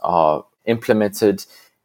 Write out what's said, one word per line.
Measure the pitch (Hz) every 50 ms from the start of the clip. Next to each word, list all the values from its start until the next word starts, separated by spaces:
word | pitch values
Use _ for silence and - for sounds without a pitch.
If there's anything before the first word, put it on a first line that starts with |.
are | - - 87 85 80 76 78 - - _ _ _ _
implemented. | 110 117 117 - - 117 107 107 101 101 - 110 101 98 98 - - - - _ _ _ _